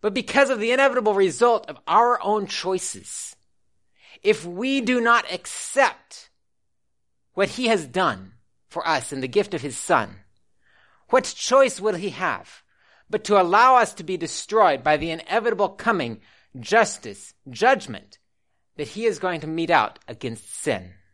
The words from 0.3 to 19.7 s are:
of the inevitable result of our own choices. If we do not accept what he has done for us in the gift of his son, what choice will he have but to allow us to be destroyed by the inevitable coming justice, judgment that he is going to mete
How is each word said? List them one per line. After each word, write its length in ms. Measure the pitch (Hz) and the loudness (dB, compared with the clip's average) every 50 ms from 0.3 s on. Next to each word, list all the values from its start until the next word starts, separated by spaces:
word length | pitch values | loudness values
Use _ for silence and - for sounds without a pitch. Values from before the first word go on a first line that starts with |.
| - 269 277 269 | 2 2 2 2
of 80 | 269 220 | 2 -2
the 140 | 208 226 247 | 0 0 2
inevitable 420 | 262 277 277 247 247 214 214 208 | 4 2 2 2 2 0 0 2
result 560 | 196 196 185 156 - 226 240 233 202 - - | 2 2 0 2 2 4 4 4 2 -2 -8
of 80 | 151 - _ | -18 -16 _
our 340 | - 160 208 233 240 240 - | 2 4 4 4 4 2 0
own 280 | - 196 208 214 202 - | 0 -2 -2 -2 -2 -6
choices. 880 | - - - 180 190 185 - - - 101 - - - - - - - _ _ _ _ _ _ _ _ _ _ _ _ _ _ - - - _ | -8 -6 -4 -4 -4 -4 -4 -8 -12 -12 -14 -14 -14 -14 -14 -14 -16 _ _ _ _ _ _ _ _ _ _ _ _ _ _ -20 -20 -4 _
If 200 | 202 214 214 156 | 0 0 0 -2
we 360 | 175 175 180 233 262 269 277 | -12 -8 -6 -4 -2 -2 -2
do 200 | 240 233 254 247 | 0 0 0 0
not 300 | 233 233 233 240 - - 175 | 4 4 2 2 2 -2 -10
accept 1000 | 180 - - - - - - - 262 269 202 - - _ _ - - - _ _ _ _ _ _ _ _ _ _ _ _ _ _ _ _ _ _ _ _ _ _ | -10 -10 -12 -12 -12 -12 -6 0 2 2 2 2 -4 _ _ -20 -20 -20 _ _ _ _ _ _ _ _ _ _ _ _ _ _ _ _ _ _ _ _ _ _
what 160 | - 196 - | -2 -2 -2
he 180 | - - 254 233 | -2 -4 0 0
has 180 | 226 196 156 | 0 0 -2
done 460 | 131 120 180 185 160 113 92 95 - - _ _ _ _ _ _ | -4 -2 0 0 0 0 -4 -10 -20 -20 _ _ _ _ _ _
for 180 | _ - 165 - - | _ -10 -6 -2 0
us 240 | 160 139 120 - 143 | 0 -2 -2 -6 -8
in 80 | 135 | -8
the 80 | 127 127 | -8 -2
gift 260 | 120 202 202 202 - | 0 0 0 0 -4
of 80 | 156 120 | -6 -6
his 140 | 147 113 | -6 -10
son, 400 | - - - 135 131 107 - - - _ _ _ _ _ _ _ _ _ _ _ _ _ _ _ _ _ _ | -10 -2 0 0 0 0 -2 -10 -20 _ _ _ _ _ _ _ _ _ _ _ _ _ _ _ _ _ _
what 220 | - 175 165 - - | 2 2 2 0 -10
choice 420 | - - - 240 277 269 247 - - | -8 -4 2 4 4 4 4 2 -2
will 160 | 185 214 202 | -2 -2 -2
he 160 | 165 185 196 | -2 -4 -8
have 520 | 131 127 185 170 120 - - - - - _ _ _ _ _ _ _ _ _ _ | -6 -4 -4 -4 -4 -4 -8 -18 -20 -20 _ _ _ _ _ _ _ _ _ _
but 140 | - 208 214 | -6 -6 -2
to 160 | - 208 202 | 2 4 4
allow 360 | 185 170 180 208 240 262 262 | 4 6 6 6 6 8 8
us 180 | 247 226 - - | 6 4 2 -2
to 80 | - 175 | -12 -8
be 140 | 160 190 | -8 -6
destroyed 680 | 170 220 - - - - - 208 220 214 175 147 131 120 | -6 -6 -8 -8 -10 -10 -2 2 4 4 4 4 2 2
by 140 | 151 151 | 2 2
the 160 | 151 151 165 160 | 2 0 -4 -6
inevitable 560 | 165 - - 175 226 214 240 214 185 202 185 | -8 -6 -2 -2 0 0 0 0 0 -2 -2
coming 540 | 190 - - 220 220 180 139 117 113 - _ _ _ _ _ _ _ 127 | -2 -4 -2 -2 0 0 -2 -4 -6 -10 _ _ _ _ _ _ _ -16
justice, 760 | 117 - - 226 220 - - - - 113 101 - - - _ _ _ 139 | -6 0 2 2 2 2 -2 -10 -12 -16 -16 -16 -20 -20 _ _ _ -18
judgment 720 | 123 110 208 247 269 226 - - 113 92 - _ - _ _ _ _ _ _ _ _ _ _ _ _ | -6 0 2 2 2 2 -2 -12 -14 -14 -16 _ -20 _ _ _ _ _ _ _ _ _ _ _ _
that 120 | - 147 147 | -10 -10 -10
he 160 | - 208 226 | -8 -2 -2
is 160 | 226 196 - | -2 -2 0
going 220 | - 185 175 160 156 | -4 -4 -4 -4 -6
to 40 | |
mete 240 | 151 160 165 165 156 | -6 -4 -4 0 4